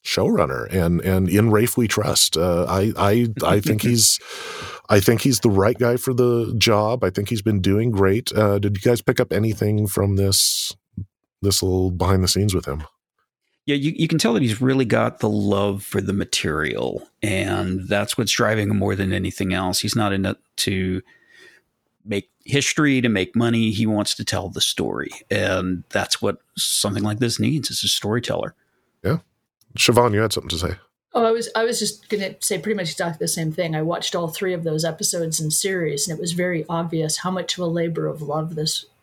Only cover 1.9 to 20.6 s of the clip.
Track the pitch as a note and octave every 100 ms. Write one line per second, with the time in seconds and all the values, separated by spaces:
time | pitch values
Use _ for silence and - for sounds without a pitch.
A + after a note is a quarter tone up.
1.9 | G#2+ G2+ - - D#2 F2+ F2 F2 F#2+ G#2+
2.9 | - G2+ A2 A#2+ G#2+ - G#2+ G2+ G#2+ A#2+
3.9 | A#2 G#2 - - - - - - - -
4.9 | G#2 G2 A2+ C#3 A#2+ A#2 G2 G2+ B2+ A#2+
5.9 | B2 - B2 B2 A#2 G#2+ A2 A#2 G#2 G#2+
6.9 | B2 - - G#2 A#2 G#2+ G#2 F#2 G2+ A#2+
7.9 | G#2 F#2+ G#2+ - G#2+ G#2 G2+ G2+ G2+ B2
8.9 | A#2+ - B2+ B2 F#2+ A2 G#2 G#2 G#2+ G#2
9.9 | - G2 G2 G2 F#2+ - - - - _
10.9 | - G2 _ _ _ G2+ F#2+ F#2+ F#2 F#2
11.9 | F2+ F#2 F#2+ F2+ F2+ G#2 F#2 D#2+ D2 D2+
12.9 | _ _ _ _ _ _ _ - C#3+ C#3+
13.9 | E3+ D#3+ D#3+ A3+ A3+ B2 G#2+ B2+ C3+ A#2+
14.9 | A#2 A#2 - A2 G#2+ G2+ G2 G2+ G2 -
15.9 | G2 F#2+ G2 E2+ - F2 D#2 D2+ G#1 B1+
16.9 | G1+ - _ G#2 F#2+ G2 G2 F#2+ F#2 F#2
17.9 | G2+ G#2 - A2 - A2 A2 G#2 G#2 G2
18.9 | G2 G2 F#2+ F#2 - G2 F#2 F#2 - G#2+
19.9 | A#2 G#2 G2 F#2+ - _ -